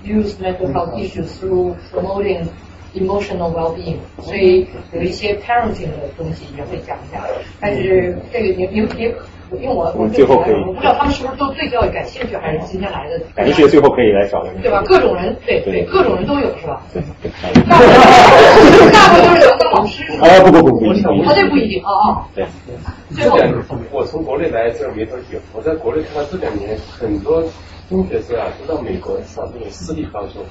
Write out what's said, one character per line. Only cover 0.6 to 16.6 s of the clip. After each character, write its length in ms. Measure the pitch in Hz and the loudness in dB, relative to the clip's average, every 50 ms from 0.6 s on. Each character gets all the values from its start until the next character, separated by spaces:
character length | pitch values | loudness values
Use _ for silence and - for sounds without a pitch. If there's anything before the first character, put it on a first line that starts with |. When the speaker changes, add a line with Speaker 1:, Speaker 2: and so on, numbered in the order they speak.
| 185 143 | -6 -6
Speaker 1:
health 260 | - 180 170 165 - - | -4 -6 -6 -6 -8 -10
issues 380 | 196 185 - 196 160 - - - | -12 -10 -10 -10 -12 -12 -12 -10
through 360 | 185 190 185 180 180 180 175 - - - | -6 -4 -2 -2 -2 -4 -6 -10 -16 -10
promoting 580 | - - 180 196 196 196 202 196 185 175 170 165 - - - - - - - - - | -8 -8 -6 -6 -6 -6 -4 -4 -4 -6 -8 -12 -14 -16 -20 -20 -20 -20 -20 -16 -8
emotional 560 | 190 185 185 196 202 202 190 190 175 175 170 | -6 -6 -4 -4 -6 -6 -6 -8 -8 -6 -6
well-being， 480 | 165 165 165 165 170 185 175 165 - - - - _ - | -6 -4 -6 -6 -6 -8 -10 -10 -10 -10 -12 -18 _ -18
所 140 | - - - | -16 -12 -6
以 320 | 202 190 185 180 185 185 - - - - - - | 0 2 2 2 2 0 -2 -10 -20 -20 -12 -10
有 80 | 165 | -6
一 100 | 175 185 | -6 -6
些 240 | 180 - 208 208 202 | -6 -6 -6 -6 -6
parenting 560 | - - - 240 240 233 220 190 180 180 156 | -6 -4 -4 -2 -2 -2 -4 -6 -8 -10 -12
的 180 | 147 147 143 139 - - | -12 -12 -12 -14 -12 -12
东 160 | 165 156 160 | -12 -12 -12
西 120 | - - 143 139 143 | -12 -14 -18 -16 -16
也 60 | 143 | -14
会 120 | - - 160 | -12 -12 -14
讲 180 | - - - - | -12 -12 -14 -14
一 160 | 139 - - | -14 -16 -14
下。 100 | 151 - - - - - - - - | -12 -10 -10 -10 -10 -12 -16 -16 -8
但 160 | 208 202 202 | -8 -6 -6
是 420 | 196 185 190 190 185 180 180 180 - - - | -4 -2 0 0 0 0 -2 -8 -10 -12 -10
这 100 | - 226 | -8 -4
个 60 | 214 190 185 | -4 -4 -2
你， 100 | 180 185 190 | -4 -6 -4
你， 140 | 208 214 | -4 -4
你 320 | 220 - - - 226 240 - - - - - - - - 185 - | -4 -4 -4 -6 -6 -6 -8 -8 -14 -20 -20 -20 -18 -14 -14 -12
因 100 | 233 269 | -8 -6
为 60 | 247 | -6
我， 120 | - - - - - | -4 -4 -6 -4 -4
我 80 | 110 | -4
Speaker 2:
嗯， 60 | 107 | -2
最 120 | - - 135 | 2 2 4
后 140 | 123 135 123 | 4 4 2
可 100 | - 110 | 2 0
以。 20 | 107 98 - 185 | -2 -2 -2 -6
Speaker 1:
我 60 | - | -8
不 60 | - | -2
知 60 | - | 0
道 80 | 254 - | 0 0
他 120 | - 285 | 0 0
们 80 | 277 277 | -2 -2
是 120 | - 247 | -4 -6
不 60 | 262 | -10
是 60 | 262 - | -8 -6
都 120 | 285 - 277 | -6 -6 -6
对 140 | 311 311 - | -8 -8 -6
教 140 | 240 - 185 | -2 -2 -2
育 40 | 180 | -2
感 160 | - - - | -4 -8 -12
兴 160 | - - 262 247 - | -12 -12 -12 -12 -10
趣， 80 | - | -10
还 180 | - - 156 156 | -10 -8 -8 -8
是 60 | 156 - - | -8 -8 -10
今 120 | 180 185 | -10 -10
天 120 | 190 196 | -10 -8
来 180 | 175 - - 151 | -10 -10 -10 -10
的。 100 | 165 165 - - - | -10 -10 -10 -10 -6
Speaker 2:
感 120 | - 101 123 | -2 0 0
兴 80 | 147 | 4
趣 80 | - 147 | 4 4
的 40 | 139 | 6
最 100 | 160 147 | 6 6
后 100 | 139 - | 4 4
可 140 | - 127 120 | 2 4 2
以 80 | 107 | 2
来 160 | 101 98 101 98 | 2 2 0 0
找 160 | - 85 - | -2 -6 -6
人。 100 | - 90 92 | -8 -10 -6
Speaker 1:
对 80 | - - | -4 -2
吧？ 140 | - - - | -2 -2 0
各 140 | - 381 - | 2 2 4
种 160 | - - - | 4 2 -2
人， 200 | 175 180 220 233 - - | -2 -4 -6 -8 -8 -6
对， 160 | - 208 - | -4 -4 -4
Speaker 2:
对。 120 | - 98 92 | -2 -4 -4
Speaker 1:
对， 120 | 90 87 | -4 -4
各 180 | - - 381 - | -2 0 0 0
种 120 | - 185 | 0 -2
人 100 | 180 - - | -4 -4 -4
都 80 | 285 | -4
有， 120 | 285 254 220 - | -4 -4 -6 -6
是 100 | - | -8